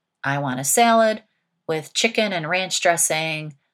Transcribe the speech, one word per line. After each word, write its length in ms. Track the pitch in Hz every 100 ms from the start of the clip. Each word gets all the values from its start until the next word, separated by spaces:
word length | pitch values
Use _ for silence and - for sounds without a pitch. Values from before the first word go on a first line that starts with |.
| _ _
"I 160 | 139 143
want 220 | 139 127
a 40 |
salad 600 | 139 240 233 226 220 214 _ _ _ _ -
with 280 | 156 147
chicken 380 | - 226 226 208
and 160 | 180 156
ranch 320 | 180 185 -
dressing." 760 | 175 165 - 156 160 156 151 143 _